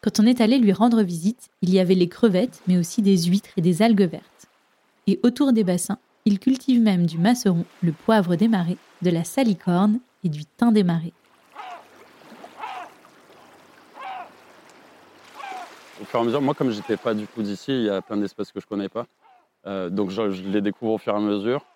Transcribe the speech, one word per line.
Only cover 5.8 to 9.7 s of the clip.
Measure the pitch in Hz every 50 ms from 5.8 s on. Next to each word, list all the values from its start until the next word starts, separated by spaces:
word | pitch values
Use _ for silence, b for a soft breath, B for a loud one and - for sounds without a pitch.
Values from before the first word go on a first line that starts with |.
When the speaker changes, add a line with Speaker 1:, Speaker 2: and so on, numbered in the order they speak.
| - - 202 - _ _ _ _ _
Speaker 1:
il | 220 202 190
cultive | - - 262 262 - - 254 240
même | 226 214 190 180 175
du | 170 156 165
maceron, | 170 208 247 247 - 202 180 170 170 - _ -
le | - 170 151
poivre | - - - 226 214 190 170 180
des | 165 196 226
marais, | 226 190 175 165 180 - _ _ _ _
de | - 180
la | 170 160 165
salicorne | - - - 277 233 196 165 - -